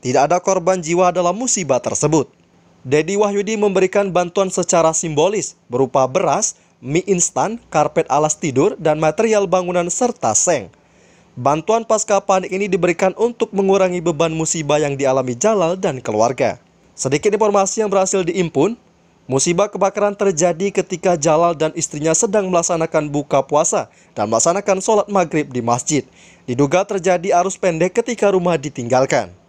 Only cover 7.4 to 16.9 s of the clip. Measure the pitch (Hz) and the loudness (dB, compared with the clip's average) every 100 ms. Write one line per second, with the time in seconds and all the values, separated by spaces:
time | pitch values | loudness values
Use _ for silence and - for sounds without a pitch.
7.4 | 160 233 _ 160 147 - 156 135 156 - | -4 -4 _ 0 0 0 0 0 0 -2
8.4 | 165 127 175 - 160 151 156 156 220 214 | -2 2 0 0 -2 0 0 0 0 2
9.4 | 196 185 180 180 175 - 247 226 120 107 | 2 0 0 -2 -2 -2 -4 -2 -2 0
10.4 | - 151 92 _ _ _ _ _ _ - | 0 0 -2 _ _ _ _ _ _ -4
11.4 | 123 151 156 226 226 220 - 196 - 190 | 0 0 0 -2 0 -2 0 -2 2 0
12.4 | 180 185 202 196 175 165 190 - 226 240 | 0 -4 -2 0 0 0 0 0 -4 -2
13.4 | 226 196 196 196 185 180 165 147 165 160 | -4 -2 2 2 2 0 -2 0 -2 -2
14.4 | 160 170 147 151 147 139 135 135 127 120 | -4 -4 0 0 0 0 0 0 0 -2
15.4 | 202 220 165 190 185 131 120 107 113 127 | 0 2 0 0 -4 -4 -4 2 2 2
16.4 | 123 90 _ _ _ | -2 -2 _ _ _